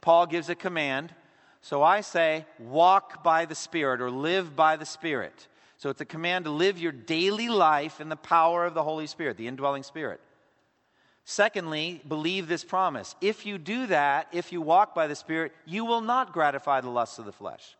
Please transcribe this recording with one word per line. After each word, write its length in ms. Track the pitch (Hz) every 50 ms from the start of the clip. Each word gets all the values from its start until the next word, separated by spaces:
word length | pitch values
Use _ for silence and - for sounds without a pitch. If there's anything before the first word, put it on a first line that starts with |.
Paul 240 | - 170 165 170 175
gives 220 | 170 156 170 156 160
a 60 | 175
command. 580 | 170 - 185 175 165 151 139 135 135 156 170 165 _ _ _ _ _ _ _ _ _
"So 200 | _ - 151 143
I 200 | 147 160 190 208
say, 440 | 208 - - 175 165 160 156 160 156 - - -
walk 640 | 120 117 127 156 170 180 190 196 - - - - -
by 220 | 170 160 160 170
the 100 | 156 160
Spirit," 440 | - - - - 165 147 135 127 120
or 100 | 123 123
live 440 | 123 131 143 160 180 190 185 165 143
by 200 | 139 160 156 160
the 100 | 156 151
Spirit. 600 | - - - - 165 147 123 98 73 - - - _ _ _ _ _ _
So 120 | _ - 143
it's 120 | 135 -
a 40 | 151
command 400 | - - 160 165 175 180 185 175
to 60 | 156
live 280 | 147 151 175 196 202 175
your 120 | 165 170
daily 580 | 147 127 110 - 160 160 180 190 208 208 233 240
life 500 | 233 202 175 156 151 143 147 160 - -
in 80 | 151 156
the 60 | 156
power 500 | 147 - - 175 170 160 165 170 175 170
of 80 | 175 160
the 100 | 160 156
Holy 240 | 151 156 156 156
Spirit, 300 | 147 - - 165 139 110
the 100 | 90 113
indwelling 360 | 120 131 131 135 143 139 139 135
Spirit. 380 | - _ 160 151 120 90 - _ _ _ _ _ _ _ _ _ _ _ _ _ _ _ _ _ _ _ _ _
Secondly, 800 | - - - 208 220 - 202 175 160 156 151 156 170 180 151 135
believe 400 | 147 156 151 151 165 185 190 180
this 160 | 156 175 156 -
promise. 520 | - - 185 190 180 143 120 95 - - _
If 240 | 175 202 214 - -
you 120 | 208 202
do 300 | 190 151 160 214 247 262
that, 400 | 220 180 151 143 143 139 151 160 -
if 200 | - 175 170 -
you 100 | 175 175
walk 340 | 160 151 165 185 190 202 -
by 120 | 165 160
the 80 | 151 147
Spirit, 360 | - - - 160 160 165 139 - _ _
you 180 | - 165 208 226
will 180 | 233 233 233
not 300 | 226 226 240 254 262 208
gratify 500 | 165 170 156 147 135 139 - - 139 131
the 80 | 123 127
lusts 300 | 123 123 117 110 - -
of 60 | 113
the 60 | 101
flesh. 440 | 98 _ 101 90 58 - - - - _